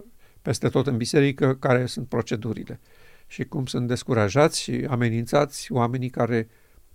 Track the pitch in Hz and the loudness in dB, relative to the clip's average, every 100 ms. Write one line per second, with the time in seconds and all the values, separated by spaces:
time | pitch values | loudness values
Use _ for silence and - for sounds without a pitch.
0 | 240 - - - - 127 131 139 139 120 | -20 -20 -20 -8 -4 -2 0 2 2 0
1 | 117 160 139 135 139 135 139 123 123 - | 2 4 4 2 0 0 2 2 0 -6
2 | 127 123 113 120 113 104 - 117 - - | -4 -4 -2 -4 -4 -6 -8 -14 -18 -20
3 | - - - - - 160 127 - 123 123 | -20 -20 -16 -10 -6 -4 -4 -2 -2 -2
4 | - 117 104 127 156 - - 123 131 123 | 0 2 4 4 4 2 -4 -4 -2 0
5 | 120 113 117 143 143 - - 127 117 127 | 0 0 0 0 0 -2 -4 0 0 0
6 | 123 - 117 117 113 _ _ - - | -4 -2 0 0 -2 _ _ -20 -20